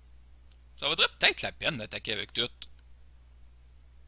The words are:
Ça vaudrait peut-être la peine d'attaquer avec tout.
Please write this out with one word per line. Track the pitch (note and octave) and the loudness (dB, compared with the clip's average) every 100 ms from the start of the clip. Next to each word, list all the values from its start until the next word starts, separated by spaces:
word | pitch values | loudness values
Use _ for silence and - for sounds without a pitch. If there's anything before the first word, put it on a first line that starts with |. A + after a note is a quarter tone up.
| - - - - - - - - | -20 -20 -20 -20 -20 -20 -20 -6
Ça | C#3+ | -2
vaudrait | D#3+ C#4+ - | 2 2 6
peut-être | - F#4 | 4 4
la | - | -2
peine | - G#2+ C#3+ | -2 -2 -2
d'attaquer | G#2 G#2 - | -4 -6 -2
avec | G#2 G2+ | -2 -2
tout. | - G#2+ - - - - - - - - - - - - - - - | 0 0 -2 -16 -18 -20 -20 -20 -20 -20 -20 -20 -20 -20 -20 -20 -20